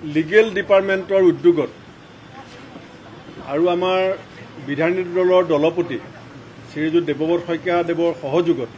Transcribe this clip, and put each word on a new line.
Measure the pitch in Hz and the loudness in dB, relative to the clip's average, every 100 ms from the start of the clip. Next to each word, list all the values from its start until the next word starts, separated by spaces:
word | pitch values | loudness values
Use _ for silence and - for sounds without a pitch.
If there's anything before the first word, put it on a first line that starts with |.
| 156 151 | -2 -2
লিগেল | 156 208 220 190 | 2 4 4 0
ডিপাৰ্টমেণ্টৰ | 190 196 196 190 185 190 185 | 2 2 2 -2 0 4 4
উদ্যোগত | 143 165 170 123 - - - - - - - - - - - - - - - - - - | 4 4 4 0 -6 -20 -20 -20 -20 -20 -20 -20 -20 -20 -20 -20 -20 -20 -20 -20 -18 -6
আৰু | 143 175 175 | 0 0 0
আমাৰ | 185 185 190 - - - - - 131 | 0 0 0 -4 -10 -20 -20 -16 -8
বিধায়িনী | 139 160 185 180 175 | -2 0 0 -2 0
দলৰ | 180 185 175 | 4 4 4
দলপতি | 151 156 165 143 120 - - - - - - - | 2 2 0 -4 -4 -10 -20 -20 -20 -20 -20 -14
শ্ৰীযুত | 147 156 165 151 | -6 0 0 0
দেৱব্ৰত | 139 160 170 170 | -2 0 -2 -2
শইকীয়া | 165 180 175 165 | -6 -2 0 0
দেৱৰ | 165 170 160 | 0 0 -2
সহযোগত | 139 156 170 147 120 | -2 0 2 0 -2